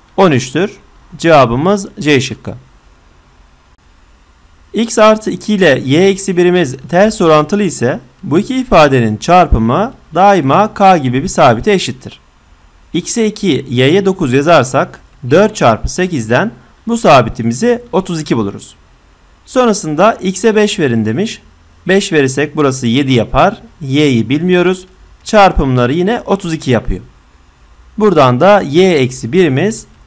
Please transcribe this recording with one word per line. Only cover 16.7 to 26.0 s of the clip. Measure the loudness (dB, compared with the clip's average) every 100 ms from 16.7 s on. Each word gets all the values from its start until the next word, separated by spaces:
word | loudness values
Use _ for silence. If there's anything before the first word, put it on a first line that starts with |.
| _ -6
bu | -2
sabitimizi | 4 4 2 -4 -6 -2 -2 -2 -4
otuz | -6 -4 -8
iki | -4 -4
buluruz. | -4 -8 -16 -20 _ _ _ _ _ _ -6
Sonrasında | 0 0 0 -4 0 0
x'e | 0 -4 -2 0 2
beş | 0 0
verin | -2 0
demiş. | -2 -4 -6 -8 _ _ _ _ -2
Beş | 0 0
verirsek | 0 0 0 -4 -2
burası | -2 -2 -2
yedi | 0 0
yapar. | 0 0 0 0 -2 -14 _
Y'yi | -4 0 2 0 0
bilmiyoruz. | -2 0 0 0 -2 -8 _ _ _
Çarpımları | -2 2 4 2 0 0 0
yine | 0